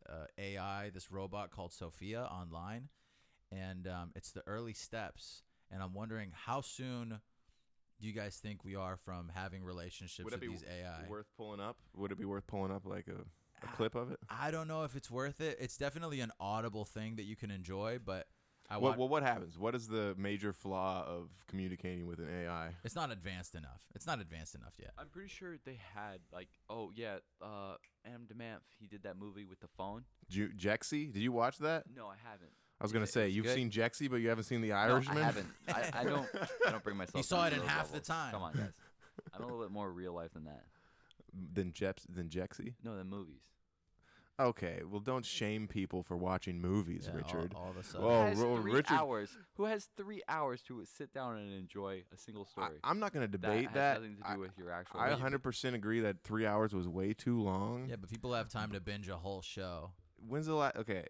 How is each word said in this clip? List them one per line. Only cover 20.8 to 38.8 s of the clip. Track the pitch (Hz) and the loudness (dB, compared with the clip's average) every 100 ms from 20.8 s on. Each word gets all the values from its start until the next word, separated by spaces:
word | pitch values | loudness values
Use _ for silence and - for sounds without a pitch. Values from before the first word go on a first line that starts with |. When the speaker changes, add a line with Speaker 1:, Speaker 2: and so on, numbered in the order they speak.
| 95 92 | 2 2
Speaker 2:
of | 80 87 82 87 - | -2 -4 -8 -14 -6
communicating | 95 92 90 92 90 87 | -2 -2 -2 -4 -4 -4
with | 85 | -4
an | 80 | -4
A | 90 85 | -2 -2
I? | 85 80 87 | -2 -4 -6
Speaker 1:
It's | 117 175 | -6 -4
not | 147 | -4
advanced | 107 90 90 87 87 | -4 -6 -6 -8 -10
enough. | 71 64 - - | -12 -14 -16 -8
It's | 170 | -2
not | 143 | -2
advanced | 82 80 78 | -2 -8 -8
enough | 69 57 - | -10 -14 -14
yet. | - - | -14 -14
Speaker 3:
I'm | 147 | -14
pretty | 175 202 | -14 -12
sure | - 185 160 - | -10 -10 -10 -12
they | 123 95 101 | -14 -12 -8
had, | 104 95 85 | -8 -8 -12
like, | 90 92 _ - | -12 -12 _ -8
oh, | 113 101 104 | -6 -6 -4
yeah, | 113 98 - _ | -4 -4 -8 _
uh, | 98 104 98 - - _ - | -10 -8 -8 -8 -14 _ -16
Adam | 120 117 | -14 -12
DeManth, | 113 117 110 - - | -10 -8 -10 -14 -20
he | 104 | -14
did | 104 | -10
that | 98 92 | -8 -6
movie | 104 98 98 | -8 -8 -12
with | 95 | -14
the | 85 - | -12 -6
phone. | 95 110 120 _ - | -4 -4 -10 _ -4
Speaker 2:
Ju-, | 95 104 101 | 0 0 0
Jexy? | 98 110 - 151 151 | 2 2 2 -2 -2
Did | 101 | 2
you | 117 | 2
watch | 120 120 - | 6 4 4
that? | 147 160 - 127 | 2 2 -2 -10
Speaker 3:
No, | 107 | -12
I | 98 | -12
haven't. | 117 101 82 - _ _ | -14 -14 -16 -20 _ _
Speaker 2:
I | |
was | 104 | 2
Speaker 3:
Is | |
Speaker 2:
gonna | 110 104 | 4 4
Speaker 3:
it, | |
Speaker 2:
say, | 117 104 | 6 6
Speaker 3:
is | |
it | 101 | 6
Speaker 2:
you've | 110 | 4
Speaker 3:
good? | 127 | 4
Speaker 2:
seen | 120 | 4
Jexy, | 107 113 - 143 | 4 4 2 2
but | 123 | 4
you | 113 | 4
haven't | 113 104 | 4 2
seen | 120 | 2
The | 113 | 4
Speaker 3:
No, | 101 | 6
I | 110 | 8
Speaker 2:
Irishman? | 127 135 151 | 8 6 4
Speaker 3:
haven't. | 120 104 90 - - | 4 4 -2 -6 -2
I, | - 160 - | 0 2 2
I | |
don't, | - 143 131 - 180 - 440 | 2 2 0 -2 -2 4 4
I | |
don't | 110 | 4
bring | 107 98 | 0 -2
Speaker 1:
<laughs> | |
Speaker 3:
myself | 90 - | 0 0
Speaker 1:
He | |
saw | 131 180 | 2 6
Speaker 3:
down | 170 | 6
Speaker 1:
it | |
Speaker 3:
to | 147 | 4
Speaker 1:
in | |
Speaker 3:
those | - | 4
Speaker 1:
half | 151 156 | 2 2
the | |
Speaker 3:
levels. | 151 - | -2 -2
Speaker 1:
time. | 165 139 | 0 0
Speaker 3:
Come | 107 | -2
on, | 85 | 0
guys. | 135 101 - | 0 0 -4